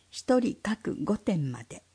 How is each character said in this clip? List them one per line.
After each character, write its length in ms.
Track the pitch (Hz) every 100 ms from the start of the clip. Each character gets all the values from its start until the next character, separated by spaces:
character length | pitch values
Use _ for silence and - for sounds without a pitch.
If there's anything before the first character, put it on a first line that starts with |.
| _
一 280 | - - 254
人 180 | 240 -
各 340 | - 220 - -
五 140 | 151 208
点 360 | - 180 139
ま 100 | 123
で。 180 | 117 - _